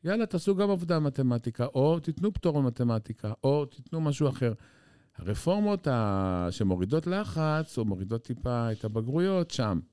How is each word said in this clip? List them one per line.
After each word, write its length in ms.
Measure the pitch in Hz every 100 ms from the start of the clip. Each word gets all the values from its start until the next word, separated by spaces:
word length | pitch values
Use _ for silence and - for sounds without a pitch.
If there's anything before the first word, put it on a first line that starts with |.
יאללה, 220 | 160 214 220
תעשו 280 | 175 202
גם 160 | 190 202
עבודה 280 | 190 170 170
מתמטיקה, 680 | 147 135 127 120 120 - 120
או 340 | - 143 165
תיתנו 320 | 160 156 196
פטור 300 | 190 175 147
במתמטיקה, 720 | 131 117 120 113 - 110 104 110
או 220 | 135 147 143
תיתנו 340 | - 131 165
משהו 280 | 156 139 147
אחר. 240 | 131 123 110 - _ _ _ _ -
הרפורמות 680 | 82 104 - 196 208 202 151
ה-, 640 | 123 107 98 95 90 87
שמורידות 560 | 87 101 92 92 151 165
לחץ, 720 | 185 214 165 156 156 160 -
או 60 |
מורידות 400 | 110 95 95 113
טיפה 480 | - 120 123 120 117
את 120 | 110
הבגרויות, 680 | 110 110 113 151 185 190 170
שם. 300 | - 110 85 -